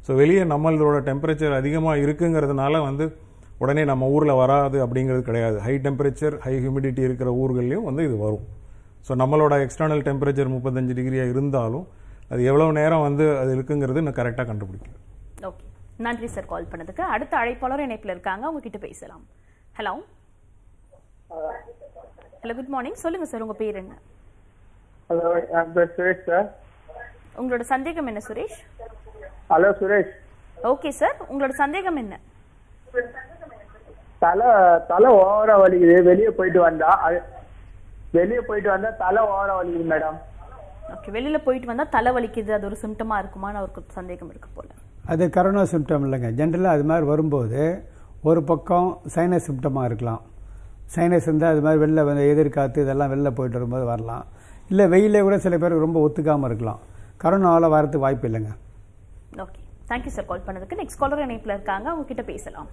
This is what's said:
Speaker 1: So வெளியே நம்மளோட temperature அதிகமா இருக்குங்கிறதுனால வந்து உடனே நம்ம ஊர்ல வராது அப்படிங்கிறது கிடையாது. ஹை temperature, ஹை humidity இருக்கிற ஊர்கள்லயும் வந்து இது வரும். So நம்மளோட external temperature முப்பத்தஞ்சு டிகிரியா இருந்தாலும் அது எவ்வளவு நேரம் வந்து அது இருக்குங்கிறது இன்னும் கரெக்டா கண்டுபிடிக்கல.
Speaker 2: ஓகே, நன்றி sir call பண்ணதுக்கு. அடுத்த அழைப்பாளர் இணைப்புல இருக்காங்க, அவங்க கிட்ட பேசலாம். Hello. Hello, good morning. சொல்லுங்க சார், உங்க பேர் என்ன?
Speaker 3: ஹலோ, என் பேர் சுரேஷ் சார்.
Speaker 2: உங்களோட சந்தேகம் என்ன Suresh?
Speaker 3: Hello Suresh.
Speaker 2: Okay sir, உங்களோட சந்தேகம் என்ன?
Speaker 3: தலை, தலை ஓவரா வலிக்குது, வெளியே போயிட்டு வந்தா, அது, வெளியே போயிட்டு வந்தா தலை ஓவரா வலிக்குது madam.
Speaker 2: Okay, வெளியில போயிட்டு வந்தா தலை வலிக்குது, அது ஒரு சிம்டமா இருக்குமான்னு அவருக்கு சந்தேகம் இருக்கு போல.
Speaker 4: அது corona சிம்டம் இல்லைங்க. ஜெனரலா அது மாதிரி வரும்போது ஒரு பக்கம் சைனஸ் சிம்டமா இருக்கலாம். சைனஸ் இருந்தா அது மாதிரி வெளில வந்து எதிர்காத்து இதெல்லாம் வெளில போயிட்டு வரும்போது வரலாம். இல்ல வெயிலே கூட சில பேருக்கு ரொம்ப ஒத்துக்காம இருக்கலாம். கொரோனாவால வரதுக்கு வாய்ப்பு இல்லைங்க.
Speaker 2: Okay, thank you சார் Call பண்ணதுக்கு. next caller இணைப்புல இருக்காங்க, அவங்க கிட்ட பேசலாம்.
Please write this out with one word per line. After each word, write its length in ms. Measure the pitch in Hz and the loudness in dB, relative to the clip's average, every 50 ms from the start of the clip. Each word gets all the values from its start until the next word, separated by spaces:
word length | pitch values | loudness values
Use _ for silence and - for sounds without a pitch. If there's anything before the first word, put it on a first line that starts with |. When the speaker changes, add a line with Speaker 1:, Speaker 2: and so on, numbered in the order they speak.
Speaker 1:
So 160 | - - 135 | -4 0 4
வெளியே 280 | 131 143 156 180 196 185 | 4 6 6 6 4 4
நம்மளோட 560 | 165 147 143 156 165 160 156 151 147 147 143 | 2 0 0 2 2 2 4 2 2 2 2
temperature 520 | 131 139 135 143 147 156 160 147 156 147 | 0 -2 -4 -2 -2 -2 -2 0 0 0
அதிகமா 420 | 139 131 131 143 151 160 160 160 156 | 0 0 -2 -2 -2 0 0 0 0
இருக்குங்கிறதுனால 880 | 143 143 147 151 147 175 170 165 156 147 139 143 135 135 139 151 160 | 2 0 0 0 0 0 0 2 0 0 0 0 0 0 0 0 0
வந்து 340 | 151 135 139 139 156 160 156 - - - - - - - - - | 0 -2 -2 -4 -4 -4 -6 -12 -20 -20 -20 -20 -20 -20 -8 -4
உடனே 260 | 123 131 143 151 156 | -2 0 2 2 2
நம்ம 240 | 143 135 131 131 131 | 0 0 0 0 2
ஊர்ல 260 | 139 151 151 151 139 | 2 2 4 4 4
வராது 520 | 127 127 127 139 143 143 139 135 139 127 | 4 4 4 4 2 2 2 0 0 -2
அப்படிங்கிறது 340 | 117 120 131 131 131 131 127 | 0 -2 -2 0 0 -2 -2
கிடையாது. 400 | 127 123 113 117 117 113 110 104 | -2 -2 -2 0 0 0 -2 -2
ஹை 140 | 101 117 135 | -2 -2 -4
temperature, 640 | 139 131 143 139 123 143 143 131 - 151 151 151 147 | -2 -2 -4 -2 0 0 -2 -2 0 -2 -2 -2 -4
ஹை 160 | - 131 131 | -6 -4 -4
humidity 440 | 127 123 135 135 139 135 135 123 127 | -2 -2 -2 -2 -2 -2 -2 -2 0
இருக்கிற 320 | 131 127 127 120 131 127 | 0 -2 -2 -2 -2 -2
ஊர்கள்லயும் 500 | 120 123 131 131 127 123 123 123 143 202 | 0 0 0 0 0 0 0 -2 -2 -4
வந்து 220 | 233 160 131 143 165 | -4 -4 -4 -2 -2
இது 120 | 147 120 | -2 -2
வரும். 280 | 104 104 107 107 104 - - - - - - - - - - - - | -2 -2 -2 -4 -4 -8 -14 -16 -18 -20 -20 -20 -20 -20 -20 -20 -20
So 160 | - - 135 | -10 -6 -2
நம்மளோட 360 | 123 131 135 147 156 151 147 147 143 | 0 0 2 4 4 4 4 4 2
external 420 | 139 123 - - 160 156 151 151 | 0 -2 -2 -4 -2 0 0 0
temperature 460 | 135 143 139 135 139 139 139 135 139 127 | -2 -2 -2 0 -2 -2 0 0 -2 -2
முப்பத்தஞ்சு 460 | 131 127 123 135 127 131 127 127 127 | -2 -4 -4 -4 -4 -2 -2 -2 -4
டிகிரியா 340 | 123 127 131 131 131 127 123 | -4 -4 -2 -2 -2 -2 -2
இருந்தாலும் 580 | 123 131 143 143 135 135 117 113 113 147 185 - - - - - - - - - | -2 -2 -2 0 -2 -2 -2 -2 -4 -6 -10 -12 -18 -20 -20 -20 -20 -20 -14 -8
அது 140 | 131 123 123 | -2 0 2
எவ்வளவு 280 | 131 135 143 160 160 | 4 4 4 4 4
நேரம் 280 | 156 151 151 156 165 160 | 2 2 2 2 2 2
வந்து 380 | 151 143 143 143 156 151 147 135 | 2 0 2 2 2 2 2 2
அது 180 | 131 135 131 | 0 -2 -2
இருக்குங்கிறது 400 | 131 131 131 147 147 139 127 131 | -2 -2 -2 -2 -2 -2 0 0
இன்னும் 180 | 156 160 147 131 | -2 -2 -2 -2
கரெக்டா 300 | - 120 123 113 127 127 | -2 -4 -4 -4 -4 -6
கண்டுபிடிக்கல. 500 | 117 110 104 104 92 92 95 - - - - - - - - - - - - | -6 -6 -8 -8 -10 -12 -16 -16 -18 -20 -20 -20 -20 -20 -20 -20 -20 -20 -14
Speaker 2:
ஓகே, 260 | - - - - - - - - - - - | -14 -14 -14 -16 -20 -20 -20 -20 -20 -20 -14
நன்றி 300 | - 226 233 240 226 226 | -8 -6 -6 -6 -6 -8
sir 200 | 240 - 202 185 | -10 -10 -10 -10
call 200 | - 170 170 170 - | -10 -10 -10 -10 -12
பண்ணதுக்கு. 300 | - 170 165 175 190 - | -14 -14 -14 -14 -8 -8
அடுத்த 380 | 359 370 240 220 285 - - 277 | -4 -4 -4 -4 -4 -2 -2 -2
அழைப்பாளர் 460 | 233 240 247 240 254 254 269 285 294 | -2 -2 -4 -6 -6 -6 -4 -4 -6
இணைப்புல 220 | 262 226 220 - 208 | -6 -8 -10 -10 -10
இருக்காங்க, 360 | 180 180 - 202 185 196 240 | -10 -8 -6 -8 -6 -6 -6
அவங்க 160 | 311 320 285 | -8 -8 -8
கிட்ட 180 | - 226 - 202 | -12 -12 -14 -14
பேசலாம். 460 | - - - - - - 180 - - _ _ _ _ _ _ _ _ - - | -16 -16 -18 -18 -20 -20 -20 -20 -20 _ _ _ _ _ _ _ _ -20 -14
Hello. 180 | - 220 196 185 277 415 _ - _ _ _ _ _ _ - - - _ - - _ - _ - - _ _ _ _ _ _ 175 160 156 156 - - - - - - - - - - - - - - - - - - | -8 -8 -8 -8 -8 -12 _ -20 _ _ _ _ _ _ -20 -20 -20 _ -20 -20 _ -20 _ -20 -20 _ _ _ _ _ _ -12 -10 -10 -8 -10 -12 -16 -20 -20 -20 -20 -20 -20 -20 -20 -20 -20 -20 -20 -20 -20 -16
Hello, 140 | - 226 233 | -12 -10 -10
good 140 | 247 262 262 | -10 -10 -8
morning. 260 | 277 262 240 285 440 | -6 -6 -6 -8 -10
சொல்லுங்க 320 | - - 330 330 381 320 | -8 -6 -6 -6 -6 -8
சார், 140 | - - 226 | -8 -8 -10
உங்க 120 | 226 220 | -10 -10
பேர் 220 | 214 214 220 214 208 | -8 -6 -6 -6 -6
என்ன? 200 | 190 185 196 - - _ - - - - - - - - - _ _ - - - - - _ _ - - _ | -8 -12 -16 -20 -20 _ -20 -20 -20 -20 -20 -20 -20 -20 -20 _ _ -20 -20 -20 -20 -20 _ _ -20 -8 _
Speaker 3:
ஹலோ, 400 | 175 170 170 170 175 170 165 - | -4 0 0 0 0 0 -2 0
என் 220 | 165 165 165 165 | -2 -2 -2 0
பேர் 220 | 165 175 175 170 170 | 2 0 0 0 0
சுரேஷ் 280 | - 180 185 185 180 - | -2 0 0 0 -2 -2
சார். 220 | - 170 180 208 202 - - - - - - - - - - - - - - - - - | 0 0 0 0 -2 -8 -18 -20 -20 -20 -20 -20 -20 -20 -20 -20 -20 -20 -20 -20 -20 -12
Speaker 2:
உங்களோட 240 | - 247 254 247 240 | -10 -6 -4 -4 -4
சந்தேகம் 460 | 240 - 277 262 269 330 330 330 294 | -2 -2 -2 -2 -2 -6 -6 -6 -6
என்ன 140 | 247 220 208 - - | -6 -8 -8 -10 -10
Suresh? 300 | 214 220 392 440 - - - - - - 226 - - - - - - - - - - - - - | -10 -10 -10 -10 -12 -16 -20 -20 -20 -20 -20 -20 -20 -20 -20 -20 -20 -20 -20 -20 -20 -20 -2 2
Speaker 3:
Hello 220 | 165 160 180 202 196 | 4 4 4 4 2
Suresh. 360 | - 202 190 208 202 180 185 - - - - - - - - - - | 0 0 0 2 0 0 -2 -6 -18 -20 -20 -20 -20 -20 -20 -18 -6
Speaker 2:
Okay 260 | - 226 269 285 - 302 | -2 -2 -2 -2 -2 -8
sir, 280 | 269 - 285 415 - - 359 - | -4 -2 -2 -2 -2 -4 -12 -10
உங்களோட 180 | 262 277 277 262 | -6 -4 -4 -4
சந்தேகம் 480 | 262 - 285 277 302 381 381 381 339 | -2 -2 -2 -2 -2 -4 -4 -4 -4
என்ன? 240 | 285 233 202 185 - - - - - - - _ - - _ - - - - - 494 - - - - - - - - 330 - - - - - - - - - - - - - - - | -6 -6 -10 -14 -16 -20 -20 -20 -20 -20 -20 _ -20 -20 _ -20 -20 -20 -6 -6 -6 -6 -6 -12 -18 -20 -20 -20 -20 -20 -20 -20 -20 -20 -20 -20 -20 -20 -20 -20 -20 -20 -20 -4 0
Speaker 3:
தலை, 280 | - 170 175 196 233 247 226 202 185 175 170 165 170 - | 2 2 4 4 6 6 8 8 8 8 8 6 2 0
தலை 220 | 170 180 220 262 | 4 6 8 10
ஓவரா 460 | 240 196 185 190 202 214 214 220 214 196 | 10 8 8 6 4 2 6 6 8 8
வலிக்குது, 440 | 190 185 185 180 175 170 170 180 | 8 8 8 8 8 8 10 10
வெளியே 280 | 175 180 180 190 220 220 | 10 8 6 6 4 2
போயிட்டு 300 | - - 190 185 170 185 | 2 0 -2 2 4 6
வந்தா, 260 | 175 165 160 156 160 | 4 4 4 4 4
அது, 340 | 160 190 190 - 160 175 175 - - - - - - - - - - - - - - - - - - | 4 4 4 4 0 0 -2 -6 -10 -20 -20 -20 -20 -20 -20 -20 -20 -20 -20 -20 -20 -20 -18 -16 0
வெளியே 280 | - 170 180 202 233 247 | 2 2 2 2 0 -4
போயிட்டு 300 | 226 - 214 208 196 208 | -4 -4 -6 -2 0 0
வந்தா 200 | 190 190 202 220 | 0 0 -2 -6
தலை 320 | 220 - 185 180 190 220 | -6 -4 -2 0 2 2
ஓவரா 320 | 220 208 196 196 196 196 196 | 2 0 0 -2 -2 -2 -2
வலிக்குது 280 | 185 180 175 170 170 165 | -2 -4 -4 -4 -4 -2
madam. 340 | 165 160 151 156 156 156 - - - - - - - - - - - - - - - | -2 -2 -2 -2 -4 -8 -10 -16 -18 -20 -20 -20 -20 -20 -20 -20 -20 -20 -18 -18 -16
Speaker 2:
Okay, 200 | - - - - | -16 -16 -14 -10
வெளியில 280 | 202 226 247 294 311 302 | -8 -6 -4 -2 -4 -2
போயிட்டு 280 | 302 262 254 262 247 | 0 -2 -2 -2 -4
வந்தா 180 | 240 233 240 302 | -8 -6 -6 -4
தலை 280 | 302 - 240 220 247 | -2 -2 0 2 2
வலிக்குது, 380 | 254 247 240 214 - 233 214 202 | 0 0 -4 -4 -6 -8 -4 -2
அது 160 | 214 202 196 | -4 -4 -4
ஒரு 100 | 202 214 214 | -6 -8 -8
சிம்டமா 360 | - 214 214 - 220 226 220 - | -10 -12 -8 -8 -6 -4 -4 -6
இருக்குமான்னு 420 | 190 196 - 98 190 202 208 104 | -6 -8 -12 -12 -10 -10 -8 -8
அவருக்கு 220 | - 185 - - - - | -10 -10 -12 -16 -18 -16
சந்தேகம் 420 | - 196 180 180 180 180 180 160 | -14 -14 -12 -12 -14 -14 -14 -18
இருக்கு 180 | - - - - - | -18 -20 -20 -20 -18
போல. 140 | - - - - - - - - - - | -18 -18 -18 -20 -20 -20 -20 -20 -16 -8
Speaker 4:
அது 200 | - 165 160 180 | -4 0 0 0
corona 360 | 170 - 190 180 190 196 202 | 2 2 2 2 2 2 2
சிம்டம் 420 | 190 - 175 165 147 - 160 143 139 | 0 0 0 -2 0 0 0 0 0
இல்லைங்க. 260 | 135 135 131 120 117 | -2 -2 -4 -4 -4
ஜெனரலா 340 | 113 120 151 165 165 175 185 | -2 -2 -2 0 0 0 2
அது 200 | 185 165 147 143 | 2 2 2 2
மாதிரி 220 | 151 160 170 156 | 2 2 2 2
வரும்போது 800 | 143 147 151 160 156 143 139 120 107 113 135 151 160 175 - - - - - - - - - | 2 0 0 0 0 0 0 -2 -2 -2 -2 -2 -2 -2 -6 -10 -18 -20 -20 -20 -20 -20 -4
ஒரு 200 | - 156 165 170 | 2 2 2 2
பக்கம் 580 | 151 143 165 160 - - 180 175 180 185 175 - - 151 - | 2 0 -2 -2 0 0 0 2 2 0 -2 -6 -12 -6 -2
சைனஸ் 360 | 170 170 180 180 165 160 - | 0 0 2 2 0 0 -2
சிம்டமா 340 | 139 127 127 147 131 135 127 | -8 -4 -4 -2 -2 -2 -2
இருக்கலாம். 380 | 120 117 110 120 117 113 117 - - - - - - - - - - - - - - - | -2 -4 -4 -4 -6 -6 -6 -10 -18 -20 -20 -20 -18 -18 -18 -18 -20 -20 -20 -18 -10 -2
சைனஸ் 280 | 165 170 170 175 170 | 0 2 4 2 2
இருந்தா 260 | - 165 156 156 160 165 | 2 2 2 2 4 4
அது 140 | 160 151 | 4 4
மாதிரி 220 | 143 156 156 156 151 | 4 4 4 4 4
வெளில 200 | 156 156 156 151 | 4 4 4 2
வந்து 240 | 143 143 143 143 143 | 2 2 2 4 4
எதிர்காத்து 540 | 147 151 156 143 - 147 139 131 123 151 | 4 4 4 2 2 0 -2 0 0 0
இதெல்லாம் 280 | 143 135 135 135 143 139 | 0 0 0 0 0 0
வெளில 200 | 135 139 143 143 | 0 0 -2 -2
போயிட்டு 280 | 120 120 131 123 117 127 | -2 -2 -4 -4 -4 -4
வரும்போது 260 | 123 120 123 131 127 | -4 -4 -4 -4 -2
வரலாம். 420 | 120 117 117 113 113 117 127 - - - - - - - - - - | -4 -4 -4 -6 -8 -10 -10 -12 -14 -20 -20 -20 -20 -20 -20 -8 0
இல்ல 200 | 190 190 202 175 | 4 4 6 6
வெயிலே 320 | 170 190 208 214 208 208 | 6 6 6 6 4 4
கூட 180 | 202 196 202 190 | 4 4 2 2
சில 200 | - 190 175 165 | 2 0 0 2
பேருக்கு 260 | 160 175 175 160 156 | 2 2 2 2 2
ரொம்ப 240 | 160 165 160 151 151 | 2 2 2 2 2
ஒத்துக்காம 360 | - 190 151 156 151 143 135 | 2 0 0 0 0 0 0
இருக்கலாம். 340 | 123 117 110 120 110 104 - - - - - - - - - | -2 -4 -4 -4 -6 -6 -8 -14 -20 -20 -20 -20 -20 -18 -2
கொரோனாவால 460 | - 160 180 196 190 175 170 165 170 165 | 0 2 2 4 4 6 6 6 4 6
வரதுக்கு 280 | 156 151 151 143 147 | 4 4 2 2 0
வாய்ப்பு 320 | 151 135 135 139 123 127 123 | 0 0 0 0 0 -2 -4
இல்லைங்க. 240 | 113 110 107 107 104 - - - - - - - - - - - - - - - - | -4 -4 -4 -6 -10 -14 -16 -20 -20 -20 -20 -20 -20 -20 -20 -20 -20 -20 -20 -20 -16
Speaker 2:
Okay, 260 | - 190 - - - - - - - - - | -16 -14 -14 -16 -18 -18 -20 -20 -20 -10 -8
thank 140 | 233 247 | -8 -6
you 40 | 254 | -6
சார் 200 | 285 - - - | -8 -8 -10 -8
Call 160 | - 180 180 190 | -8 -8 -8 -8
பண்ணதுக்கு. 340 | - 190 190 190 - 359 415 | -10 -12 -12 -10 -10 -10 -10
next 160 | 359 - - - | -10 -10 -4 -4
caller 280 | 285 277 294 294 285 | -2 -2 -2 -2 -4
இணைப்புல 220 | 254 233 226 - 220 | -6 -6 -8 -6 -8
இருக்காங்க, 400 | 202 202 202 - - - 214 294 | -8 -6 -4 -6 -6 -4 -4 -6
அவங்க 180 | 339 320 285 | -6 -6 -8
கிட்ட 160 | - 254 214 | -10 -10 -10
பேசலாம். 440 | 226 - - 208 - - - - 151 - | -10 -10 -12 -12 -12 -14 -16 -16 -18 -18